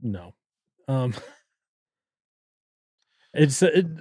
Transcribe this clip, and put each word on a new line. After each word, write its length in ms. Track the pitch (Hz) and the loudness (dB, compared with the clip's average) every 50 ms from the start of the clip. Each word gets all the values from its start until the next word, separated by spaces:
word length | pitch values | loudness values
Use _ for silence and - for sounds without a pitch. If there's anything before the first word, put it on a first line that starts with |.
"No." 340 | - 117 98 87 87 90 - _ _ _ _ _ _ _ _ _ _ - | -8 -8 -8 -8 -10 -16 -20 _ _ _ _ _ _ _ _ _ _ -4
Um, 260 | 135 131 127 127 110 | -2 0 0 -2 -4
<laughs> 2250 | - - - - _ _ _ _ _ _ _ _ _ _ _ _ _ _ _ _ _ _ _ _ _ _ _ _ _ _ _ _ _ _ _ _ _ _ _ _ _ _ _ - | -6 -12 -18 -20 _ _ _ _ _ _ _ _ _ _ _ _ _ _ _ _ _ _ _ _ _ _ _ _ _ _ _ _ _ _ _ _ _ _ _ _ _ _ _ 2
it's, 280 | 147 151 143 131 - 185 | 2 2 2 4 2 2
it, 240 | 170 - 180 185 165 160 - | 4 4 4 2 0 -4 -8